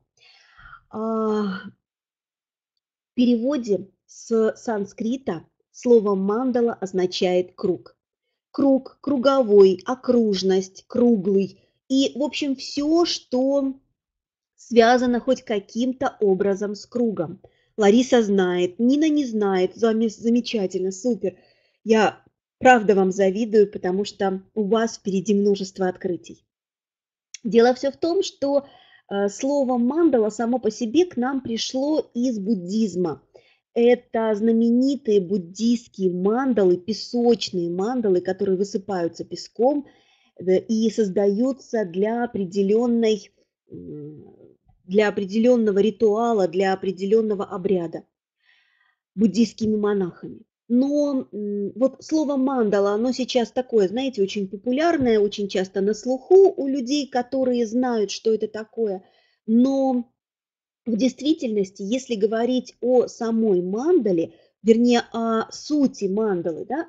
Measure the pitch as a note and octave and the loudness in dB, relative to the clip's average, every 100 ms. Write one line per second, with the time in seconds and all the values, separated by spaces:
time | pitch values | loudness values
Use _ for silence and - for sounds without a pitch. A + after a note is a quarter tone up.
0 | _ _ _ _ _ _ - - _ G#3+ | _ _ _ _ _ _ -20 -20 _ -10
1 | A3 A3 A3 G#3+ G3+ F#3 G3 - _ _ | -6 -4 -2 -2 -4 -6 -12 -20 _ _
2 | _ _ _ _ _ _ _ _ _ _ | _ _ _ _ _ _ _ _ _ _
3 | _ - A#3+ A#3 B3 D4 A3+ F3+ F#3+ _ | _ -2 2 2 0 -2 -2 -4 -4 _
4 | _ - - A3+ A3 - - G#3+ G3+ - | _ -20 -4 0 0 -2 -6 -6 -6 -6
5 | A3 C4 - D#3+ - _ _ - B3 A#3 | -6 -6 -6 -8 -10 _ _ -4 4 4
6 | G3+ G3 G3 G#3+ C4 A#3+ A#3 - F#3+ F#3 | 4 0 0 -2 -2 0 -2 -2 -6 -2
7 | F3+ - F#3 F3+ F3+ - G3 D#3+ - _ | -2 0 0 0 -2 -4 -4 -4 -8 _
8 | _ _ _ _ _ - C#4 C4 C4 _ | _ _ _ _ _ 0 2 2 -2 _
9 | - C#4+ B3+ C4+ A3 G3+ F#3+ F3+ - B3+ | -4 0 2 2 6 8 8 6 -4 -4
10 | - A#3+ A3 F#3+ F#3+ F#3+ F#3+ - - A3+ | 0 2 2 0 0 0 -2 -10 -6 2
11 | A#3+ A3 F3 G3 F#3 - _ _ - C4 | 4 4 2 0 0 -6 _ _ -2 0
12 | C4+ A#3 C#4+ - D4 C4 - - D4 E4 | 0 -2 -6 -4 -4 -6 -8 -4 0 2
13 | E4+ - - B3+ C4+ C#4 C4+ C4 _ _ | 2 -4 -4 -2 0 0 -2 -6 _ _
14 | _ _ _ _ _ _ - A#3 A3+ B3 | _ _ _ _ _ _ 0 4 6 6
15 | B3 A#3+ B3 B3+ - G#3 G3+ A3 B3+ B3+ | 2 0 0 -2 -2 -6 -6 -4 -4 -2
16 | C4+ - G3+ F#3 G3 G3 G#3 G3+ - A#3+ | -6 0 2 2 0 -2 -4 -8 -8 -4
17 | A#3 F3+ D3+ - - _ _ - G3+ A#3 | -2 -2 -6 -10 -20 _ _ 0 4 4
18 | B3+ B3 G#3 G3 F3+ F3+ F3+ F3+ A#3+ D4 | 4 2 4 2 2 0 -2 0 2 2
19 | D#4 D4 C4 G#3+ G3+ F#3+ F#3 G3 A3 A3 | 2 0 -2 -2 0 0 0 0 0 2
20 | A3+ - A3+ A#3+ A#3 A3 F#3 F#3+ F#3 F#3+ | -2 -2 0 0 0 -4 -4 -4 -6 -4
21 | B3+ G#3 F#3+ F#3 _ _ _ _ G#3 A3 | -4 -4 -6 -8 _ _ _ _ 0 2
22 | G3 - _ _ _ - B3+ B3 G3 G3 | 2 -2 _ _ _ 0 4 6 4 2
23 | F#3+ F#3+ F#3+ F#3+ A3+ G#3+ G3+ G3+ F#3 F#3 | 2 2 0 0 0 2 2 0 -4 -4
24 | G#3 - G3 F#3+ - - G3 A3 A3+ - | -4 -4 -4 -4 -8 -6 -2 0 -2 -6
25 | G#3 F#3+ F#3+ G3+ G3+ G3 F#3+ - F#3 F3+ | -6 -4 0 2 2 0 -4 -4 -4 -4
26 | F#3+ E3 - - _ _ _ _ _ _ | -6 -8 -12 -20 _ _ _ _ _ _
27 | _ _ _ - A#3 A3+ A#3+ B3 C#4 C4+ | _ _ _ -12 0 4 4 4 -2 -2
28 | E4 F4+ F4 - C#4 C#4+ - - _ _ | -2 -2 -4 -4 -2 -2 -4 -12 _ _
29 | - G3+ G3+ - C4+ C#4+ B3+ B3 A#3+ D#4 | -8 -4 -4 -4 -2 -2 0 0 0 2
30 | E4+ B3+ G#3+ G#3+ A#3 B3 A3 G#3+ A#3 C#4 | 2 2 0 -2 -2 -2 -4 -4 -2 0
31 | F4+ - B3 C#4 B3 A3+ - C4 C#4+ D#4 | 0 -2 -4 -4 -6 -8 -6 -4 -2 -2
32 | - A#3 B3+ A3 F#3+ G#3 F3 G#3+ A3 F3 | -4 -4 -4 -2 -4 -4 -4 -2 -2 -2
33 | F3 C#3 _ _ _ _ _ A#3 A#3+ A#3+ | -4 -6 _ _ _ _ _ 0 2 2
34 | - A#3 A3 G#3 A3+ A3+ A#3 A#3+ C4+ C#4 | 0 -4 -2 0 0 2 2 2 2 -2
35 | - G#3 F3 G3+ E3+ F#3+ A3+ A#3+ - - | 0 0 0 -4 -6 -4 -2 -2 -4 -4
36 | F#3 F3+ F#3+ A#3 C4+ G#3+ F#3 F3+ F3+ G3+ | -4 0 0 0 0 2 2 2 -2 -10
37 | - A#3+ A#3+ A#3 - F3+ E3+ F3 G#3 B3+ | -6 0 2 2 -2 -6 -4 -4 -4 -2
38 | G#3+ F3+ F3+ F#3 G3+ F#3 G3+ G#3 F#3+ F#3+ | 0 0 0 -4 -2 -2 -2 -6 -6 -4
39 | E3 - - F3 - - A#3+ D4 C#4 _ | -4 -6 -12 -14 -10 0 0 0 -4 _
40 | _ _ _ - F3 F#3 - A3 A3 A3 | _ _ _ -6 0 0 0 0 0 0
41 | G#3 F3+ G3+ G3+ C4 C4 - A3+ F#3+ F3 | -2 0 0 0 -2 -4 -6 -6 -4 -2
42 | G#3 A#3 A#3+ G3+ F#3 G3+ G3 G#3+ A#3+ A#3 | -2 -2 -4 -6 -6 -2 0 2 2 2
43 | A3 G#3+ - _ _ _ _ C3 F3 D3+ | 0 -2 -6 _ _ _ _ -18 -16 -14
44 | D3 D3+ - - - _ _ _ - G3 | -16 -18 -20 -20 -20 _ _ _ -2 2
45 | G#3 G3+ F#3+ G#3+ A#3 B3 G#3+ G3 G#3+ F#3+ | 2 0 -4 2 4 4 2 2 0 2
46 | A3+ G#3 A#3 A3 F3+ F3 F#3+ F#3+ F#3+ F#3 | 0 2 0 0 0 0 -2 -2 -4 -6
47 | G3 A3 A3 G3 F#3+ G3 F3+ F#3 E3 D#3+ | 0 0 0 -4 -6 -6 -2 -2 -4 -10
48 | - _ _ _ _ _ _ _ _ _ | -16 _ _ _ _ _ _ _ _ _
49 | _ F#3+ G#3 F3+ A#3 - A3 G#3+ G#3 G3+ | _ 0 0 2 0 -2 -4 -2 0 -2
50 | F3+ - - - _ _ - A#3+ C#4 D4 | -4 -6 -16 -18 _ _ -2 0 2 0
51 | C#4+ C4 - G#3 G#3 G3+ G3+ G3+ C4 C4 | 0 -2 -6 -8 -6 -6 -6 -2 -2 -2
52 | - D#4 C#4 C#4 C4 C4 G#3+ G3+ G3+ G#3 | -4 -2 0 0 0 0 0 2 0 0
53 | B3 B3 A#3+ B3 A3+ - B3+ A3+ F#3 A3 | -2 -2 -2 -2 -2 -4 -2 0 0 0
54 | C4+ A3+ F#3+ G#3 F#3+ G3 B3 B3+ E4+ D#4+ | -4 -2 -4 -4 -8 -8 -4 0 0 0
55 | B3 A3 G#3 G#3 G3+ G3 F#3+ G3+ G3 G#3+ | 2 2 2 -2 -4 -4 -4 -2 -2 -2
56 | B3 C4 - F#4+ F#4+ - C4+ C#4 A#3 D4 | -4 -4 4 6 6 4 -4 -4 -2 -4
57 | C4 B3 B3 C4+ B3+ B3 A3+ A#3 B3+ A3+ | -2 -4 -4 -2 0 0 -2 -2 -2 -2
58 | G3 - A3 A3 G#3+ G#3 A3 - A3 F#3+ | -4 -4 -2 -2 -4 -10 -12 -6 -4 -6
59 | - _ _ _ - A3+ C4 C4+ C4+ B3 | -12 _ _ _ 0 2 2 2 0 -2
60 | A#3 _ _ _ _ _ _ _ - G#3+ | -6 _ _ _ _ _ _ _ -6 -2
61 | B3 - C4+ E4 B3 G#3+ F#3+ - G3 B3+ | -2 -2 -2 -2 -2 -4 -4 -6 -6 -6
62 | B3+ A3+ G3+ A3 A#3+ B3+ B3 - A#3 B3 | -4 -2 0 0 0 -2 -4 -6 0 2
63 | A3 - A3+ A3+ A3 F3+ F3+ G#3 D4 F4+ | 2 -2 -4 0 2 0 0 -2 2 2
64 | G#3+ E3+ E3 - _ _ G#3 A3+ A#3+ A#3+ | 2 0 -2 -8 _ _ 2 4 4 2
65 | - A#3 A3+ A3+ - - - D4+ C4 C4+ | 0 -6 -4 -4 -4 -10 -4 0 0 -2
66 | G3 G3+ A3 F3+ E3+ D3+ - C#4 | -4 -2 -2 -2 -4 -8 -8 -8